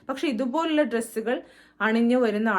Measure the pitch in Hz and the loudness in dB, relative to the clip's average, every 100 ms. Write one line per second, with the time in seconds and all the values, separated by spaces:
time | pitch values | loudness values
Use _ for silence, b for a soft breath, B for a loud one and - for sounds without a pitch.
0 | - 262 320 220 254 311 330 302 247 233 | -10 -4 -2 -2 -2 -2 0 0 0 -2
1 | 226 220 214 254 B B B - 214 226 | -4 -6 -4 -4 B B B -2 0 2
2 | 233 254 226 208 226 | 4 4 2 2 0